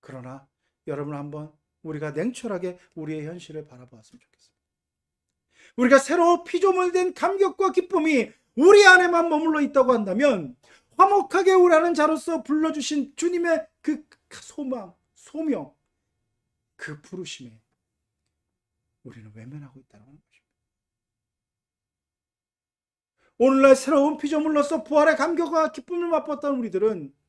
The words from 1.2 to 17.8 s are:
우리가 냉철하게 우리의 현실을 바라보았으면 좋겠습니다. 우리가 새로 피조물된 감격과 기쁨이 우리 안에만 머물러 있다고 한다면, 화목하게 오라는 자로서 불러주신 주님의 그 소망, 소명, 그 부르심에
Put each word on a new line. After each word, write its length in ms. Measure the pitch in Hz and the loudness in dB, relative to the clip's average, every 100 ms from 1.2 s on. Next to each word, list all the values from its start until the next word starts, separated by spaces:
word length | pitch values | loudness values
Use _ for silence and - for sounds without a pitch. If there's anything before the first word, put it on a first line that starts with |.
| 143 151 151 _ _ _ | -12 -14 -16 _ _ _
우리가 280 | 160 156 151 | -14 -10 -10
냉철하게 680 | 147 208 247 233 190 180 180 _ - | -6 -6 -8 -10 -8 -8 -12 _ -14
우리의 300 | 156 156 151 | -10 -10 -10
현실을 400 | 175 - 156 147 | -14 -16 -18 -18
바라보았으면 520 | 127 123 117 107 123 | -20 -20 -20 _ -20
좋겠습니다. 400 | _ _ _ _ _ _ _ _ _ _ _ _ _ _ _ - | _ _ _ _ _ _ _ _ _ _ _ _ _ _ _ -4
우리가 220 | 247 262 | 4 4
새로 440 | 262 339 339 349 | 4 2 2 2
피조물된 720 | - 349 381 370 359 359 359 | -2 -2 0 0 0 -2 -4
감격과 580 | 359 349 392 392 - 381 | -4 -4 0 -2 0 -2
기쁨이 600 | - 359 381 311 285 208 _ _ - | -2 -2 -2 0 0 -2 _ _ 2
우리 300 | 320 415 403 | 6 8 10
안에만 440 | 370 359 339 339 | 8 6 0 0
머물러 320 | 302 320 302 | 0 -2 -2
있다고 320 | 285 269 254 | 0 0 2
한다면, 640 | 240 202 190 285 214 143 - _ _ _ - | 0 -2 0 0 0 -6 -16 _ _ _ 2
화목하게 560 | 381 403 392 359 370 | 4 4 0 0 2
오라는 400 | 381 359 320 349 | 4 6 4 2
자로서 500 | 320 302 320 - 330 | 0 0 -2 -4 -8
불러주신 720 | - 302 320 311 - 302 269 - | -4 -2 -2 -4 -6 -6 -8 -6
주님의 500 | 339 349 339 320 311 _ | -6 -4 -2 -2 -4 _
그 240 | - 277 - _ _ | -8 -6 -8 _ _
소망, 640 | - - - 269 254 190 _ _ | -20 -20 -14 -10 -10 -12 _ _
소명, 600 | _ - 294 320 220 143 _ _ _ _ _ _ _ _ _ _ _ | _ -18 -10 -6 -6 -8 _ _ _ _ _ _ _ _ _ _ _
그 240 | - 147 | -16 -16
부르심에 560 | _ 185 180 - 123 110 _ _ | _ -14 -14 -14 -18 -20 _ _